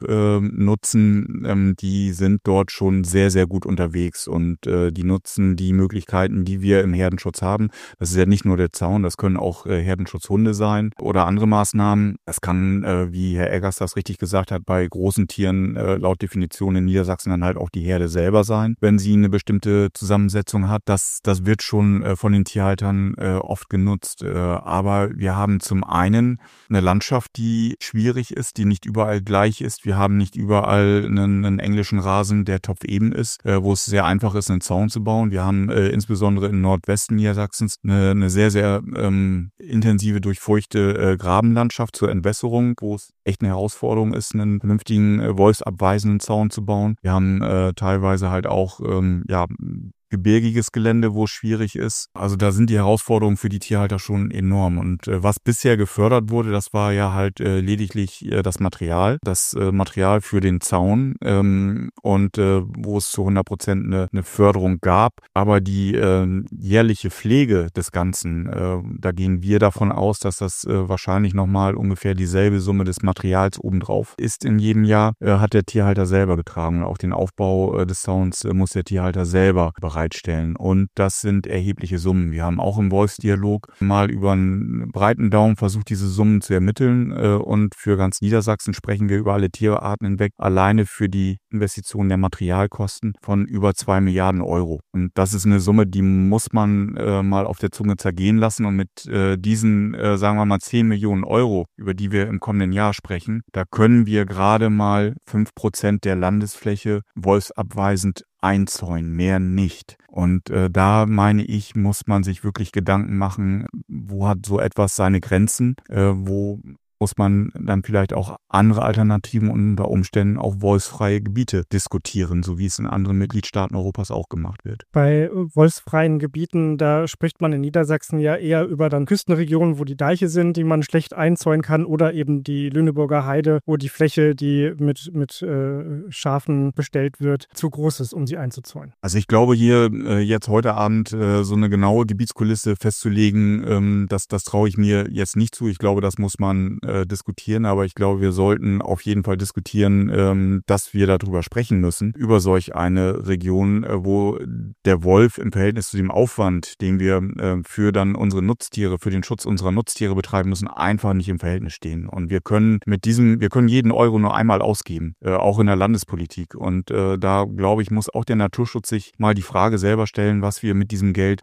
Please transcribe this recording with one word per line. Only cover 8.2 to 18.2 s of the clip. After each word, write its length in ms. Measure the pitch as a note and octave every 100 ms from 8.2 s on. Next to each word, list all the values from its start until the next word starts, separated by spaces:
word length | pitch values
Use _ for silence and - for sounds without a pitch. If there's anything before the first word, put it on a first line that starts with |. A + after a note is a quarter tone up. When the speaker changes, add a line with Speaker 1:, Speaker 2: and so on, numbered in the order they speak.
| F#2
Speaker 1:
nicht 180 | G2+ G2+
nur 100 | F2+
der 160 | F2
Zaun, 300 | - F2 G2+
das 160 | F2+ -
können 200 | G2 F#2
auch, 280 | F#2 E2+ F#2+
äh, 100 | F2+
Herdenschutzhunde 800 | F2+ F#2 F#2 F#2 - G2+ A2
sein 380 | G#2 G#2+ G#2 G#2+ -
oder 240 | - F#2 F2
andere 220 | G#2 G#2+
Maßnahmen. 720 | G#2 G2+ G#2+ G#2 G#2 G#2 - -
Das 140 | -
kann, 440 | F2 F#2 F#2+ G2
äh, 280 | G2+ F2+ F2+
wie 240 | F2+ F#2 F2
Herr 160 | F2
Eggers 260 | F2+ G2 -
das 180 | F#2 G#2
richtig 240 | - G2
gesagt 320 | F2+ F#2+ F#2+
hat, 120 | F2+
bei 240 | - F#2 F2+
großen 400 | F#2 F#2+ G#2+ F#2
Tieren, 480 | - F#2+ F#2+ F#2+ A2+
äh, 220 | G2 F#2+
laut 240 | F#2 F#2+
Definition 540 | G2 F#2+ E2+ - G2 F#2
in 100 | F#2
Niedersachsen 460 | F#2+ F#2 F#2 G2
dann 120 | F2+
halt 140 | F2+ F#2
auch 120 | F2+
die 120 | F#2
Herde 260 | E2+ F2+ E2+
selber 360 | F2